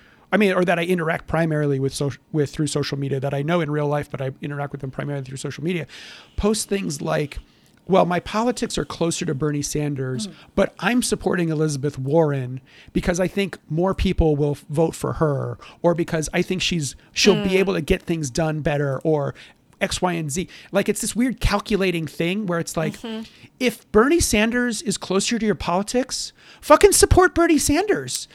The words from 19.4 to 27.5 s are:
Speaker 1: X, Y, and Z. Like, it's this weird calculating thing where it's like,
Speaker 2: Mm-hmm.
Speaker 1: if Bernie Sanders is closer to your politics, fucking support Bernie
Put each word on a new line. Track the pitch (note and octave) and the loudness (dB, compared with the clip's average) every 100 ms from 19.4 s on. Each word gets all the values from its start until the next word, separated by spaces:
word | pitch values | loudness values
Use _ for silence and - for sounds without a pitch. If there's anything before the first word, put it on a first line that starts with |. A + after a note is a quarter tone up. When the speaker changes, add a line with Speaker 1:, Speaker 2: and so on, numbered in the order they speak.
| - _ _ _ | -18 _ _ _
Speaker 1:
X, | G3 - | -4 -2
Y, | F3+ | -2
and | E3+ D3+ | -2 -4
Z. | D3+ G3 - - | -6 -8 -12 -4
Like, | G3 G3+ | 0 0
it's | G3+ | -2
this | A3+ | -4
weird | G3+ B3+ - | 0 0 0
calculating | - G3+ - G3 F#3+ E3+ D3+ | 0 0 0 0 0 -2 -4
thing | - E3+ G3 G3 | -2 -2 -2 -2
where | E3+ | -2
it's | D#3+ E3+ | -2 -4
like, | D#3+ - | -4 -6
Speaker 2:
Mm-hmm. | A#3 A3 A3+ - - _ | -10 -10 -12 -18 -20 _
Speaker 1:
if | B3 - _ | -2 -2 _
Bernie | G#3+ C4 E4+ | 2 4 2
Sanders | - G#3+ A3+ B3 B3 A3 | 2 2 2 0 -2 -2
is | B3 - | -4 -6
closer | - F#3+ - A#3+ | -2 -2 0 0
to | A3 | 0
your | E3 | 0
politics, | - F3 G#3 B3 C4+ - - - - - | -2 -2 0 -2 -2 -6 -10 -14 -20 -10
fucking | - D#4 G4+ | 4 6 8
support | - - F4 F#4 - | 6 4 6 6 4
Bernie | E4+ | 4